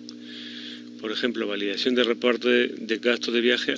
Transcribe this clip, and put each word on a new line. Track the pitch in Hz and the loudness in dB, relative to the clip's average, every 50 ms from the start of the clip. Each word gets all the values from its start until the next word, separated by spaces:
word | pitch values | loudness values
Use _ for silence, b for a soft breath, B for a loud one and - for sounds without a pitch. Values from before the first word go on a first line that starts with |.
| - - B B B B B B B B B B B B B B B B B - | -12 -14 B B B B B B B B B B B B B B B B B -8
Por | - 110 107 | -6 -4 -2
ejemplo, | - - 123 110 110 110 | -2 -2 -2 -2 -2 -2
validación | 101 101 101 101 101 98 - - 131 123 | -2 -2 -2 -2 -2 -2 -2 0 2 4
de | 123 123 | 4 4
reporte | 113 120 120 - 123 117 113 117 123 | 4 2 2 2 2 2 2 4 4
de, | 123 123 120 - | 4 4 4 2
de | - - 117 107 113 | 0 -4 -4 -2 -2
gastos | 104 - 120 120 117 - - 117 | 0 2 2 2 2 0 0 2
de | 120 117 | 4 4
viaje, | 120 123 120 - - 139 | 4 4 4 2 0 -2